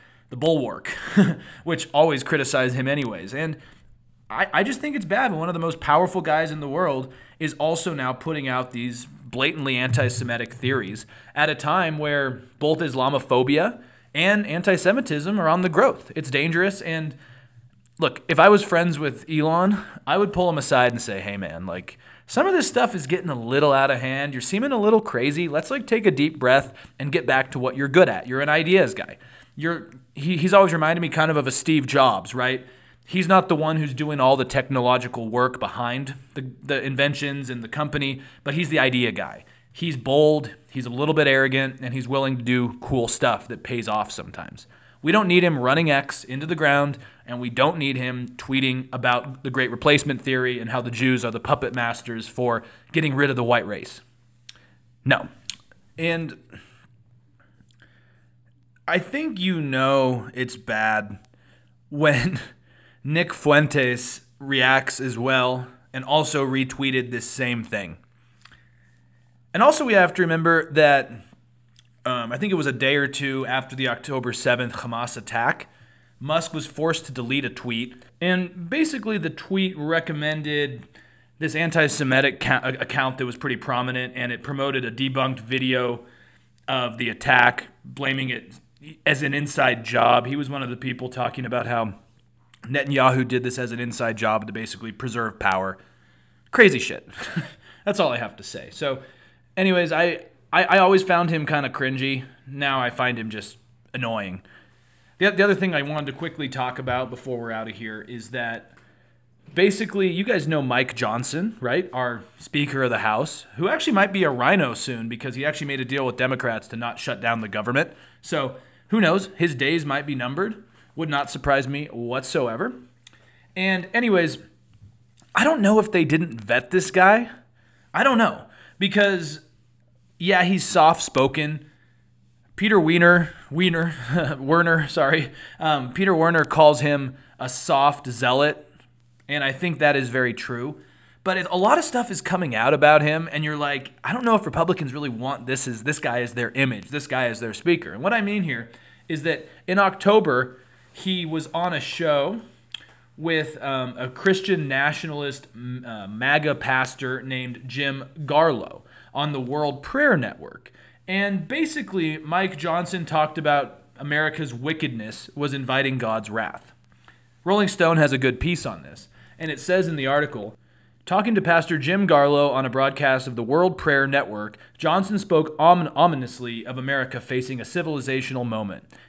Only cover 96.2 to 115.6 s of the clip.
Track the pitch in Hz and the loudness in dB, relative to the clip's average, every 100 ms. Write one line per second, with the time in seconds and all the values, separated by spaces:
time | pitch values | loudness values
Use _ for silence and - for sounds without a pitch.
96.2 | _ _ _ - 208 127 - - - - | _ _ _ 6 6 6 -2 -8 -14 -14
97.2 | - - - - - - - 196 160 120 | -10 -10 -10 -16 -20 -8 -4 0 0 0
98.2 | 110 - - 120 - - 143 135 - _ | -6 -10 -14 -14 -14 -6 -4 -4 -8 _
99.2 | _ _ _ - 190 180 175 160 175 160 | _ _ _ 0 2 2 2 2 2 0
100.2 | - _ _ 165 185 190 185 190 185 175 | -10 _ _ 2 6 6 8 6 6 2
101.2 | 170 165 151 151 135 - 131 131 135 131 | 2 0 0 -2 -2 -4 -4 -2 -2 -4
102.2 | 127 - 131 139 139 135 123 120 127 117 | -8 -18 -16 -6 -2 0 -2 0 -2 -2
103.2 | 110 107 - - _ _ _ 127 120 110 | -6 -10 -12 -16 _ _ _ -8 -4 -4
104.2 | 98 95 - - _ _ _ _ _ - | -6 -10 -16 -20 _ _ _ _ _ -2
105.2 | 196 190 202 190 190 156 139 151 139 131 | 0 2 2 2 0 -2 -2 -4 -6 -8
106.2 | 165 160 139 135 127 123 127 123 123 123 | -10 -8 -8 -6 -6 -6 -4 -4 -4 -10
107.2 | 135 120 117 110 113 104 110 107 - 120 | -8 -8 -6 -8 -10 -12 -12 -12 -12 -14
108.2 | 104 123 117 113 - _ _ _ _ _ | -10 -8 -6 -8 -14 _ _ _ _ _
109.2 | _ _ - 139 202 196 208 196 190 170 | _ _ -6 2 2 2 -2 0 0 0
110.2 | 202 196 147 156 131 120 131 120 117 117 | 0 0 0 -2 0 0 0 -2 -2 -2
111.2 | 131 151 214 220 123 151 185 127 123 117 | -4 -4 -6 -4 -2 -2 -2 -4 -4 -6
112.2 | - - - 147 143 135 127 110 110 107 | -14 -20 -6 -2 -2 0 0 0 0 0
113.2 | 151 - - - 185 320 320 202 202 190 | -2 -6 -12 -4 -2 0 2 2 2 2
114.2 | 165 123 127 190 135 110 - 120 113 120 | 0 4 4 4 2 -2 -6 -6 -8 -8
115.2 | 135 120 147 147 | -8 -4 -4 -4